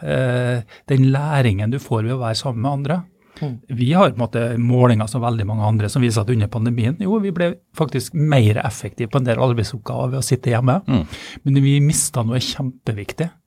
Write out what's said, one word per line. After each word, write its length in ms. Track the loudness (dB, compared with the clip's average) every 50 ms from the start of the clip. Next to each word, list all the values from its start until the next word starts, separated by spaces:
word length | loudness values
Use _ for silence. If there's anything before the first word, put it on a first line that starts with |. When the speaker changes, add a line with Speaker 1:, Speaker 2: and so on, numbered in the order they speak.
Speaker 1:
eh, 600 | -4 -2 -2 0 0 0 0 -2 -2 -2 -2 -4 -6 -10 -16 -12 _ 0
den 240 | 2 4 4 4
læringen 580 | 2 0 0 0 0 2 2 2 2 0 -2 -2
du 80 | -4 -4
får 240 | -4 -4 -2 -2 -2
ved 80 | -2
å 60 | -4 -4
være 160 | -4 -4 -4
sammen 260 | -4 -4 -6 -4 -4
med 100 | -2 -2
andre. 320 | -2 -2 -2 -2 -2 -4 -4 -8 _ _ _ _ -12 -10
Speaker 2:
Mm. 200 | -8 -8 -8 -10 -10 -8
Speaker 1:
Vi 240 | -4 0 0 2
har, 180 | 4 4 4 4
på 40 | 2
en 140 | 0 -4 -2
måte, 280 | -2 -2 -2 -2 -2 0
målinger 500 | 0 2 4 6 6 6 6 4 0 -2
som 120 | -4 -2
veldig 220 | -2 -2 -2 -2 -2
mange 180 | -2 -2 0 0
andre 220 | 2 2 2 0 0
som 120 | 0 2
viser 180 | 2 2 2 0
at 80 | 0 0
under 160 | 0 0 0 0
pandemien, 480 | -2 -2 -2 0 0 0 0 0 0 -2
jo, 180 | -2 0 0 0
vi 120 | 0 -2
ble 260 | -2 0 -2 -2 -2 -6 _ _ -4
faktisk 380 | -4 -4 -2 -2 -4 -4 -4 -2
mer 400 | -2 2 4 4 4 6 4 2 0 -2
effektive 440 | -4 -6 -6 -10 -10 -8 -6 -6 -2
på 60 | -2 0
en 60 | 0
del 120 | 0 0 2
arbeidsoppgaver 720 | 2 0 0 0 -2 -4 -6 -10 -8 -8 -6 -4 -4 -4
ved 80 | -4 -4
å 40 | -2
sitte 260 | 0 0 0 0 0
hjemme. 340 | 0 2 2 2 2 2 0
Speaker 3:
Mm. 200 | 0 0 0 0 -2 -8 -16 -16 -16 -14 -6 0
Speaker 1:
Men 100 | 2 2 4
vi 180 | 4 4 4 4
mistet 440 | 4 2 2 0 -2 -2 -2 -2 -2
noe 140 | -2 -2 -2
kjempeviktig, 920 | -2 -4 -4 -6 -6 -6 -8 -8 -6 -6 -6 -6 -6 -8 -6 -6 -6 -6 -8 _ _